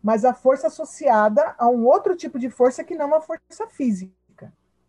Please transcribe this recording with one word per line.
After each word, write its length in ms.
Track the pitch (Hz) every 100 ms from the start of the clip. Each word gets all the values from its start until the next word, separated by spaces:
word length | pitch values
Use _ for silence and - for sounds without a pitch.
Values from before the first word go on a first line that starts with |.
mas 200 | 208 220
a 100 | 247
força 340 | 226 254 277 320
associada 880 | - 311 - 285 220 214 214 320 -
a 100 | 240
um 180 | 247 233
outro 300 | 359 415 349
tipo 220 | 302 254
de 120 | 247
força 340 | - 247 254
que 120 | 311 330
não 180 | 285 311
a 60 |
força 460 | 311 330 _ - 440
física, 880 | _ 262 190 185 _ _ _ - _ _ _